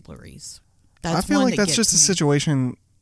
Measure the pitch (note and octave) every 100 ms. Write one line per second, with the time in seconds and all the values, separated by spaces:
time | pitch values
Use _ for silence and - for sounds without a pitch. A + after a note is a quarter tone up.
0 | - C#2+ - - - - _ _ _ _
1 | E3+ E3 - D4 C4 E3 G3 D3+ G#3+ -
2 | - F#3 D3 C#3+ D#3+ C3+ B2+ - _ _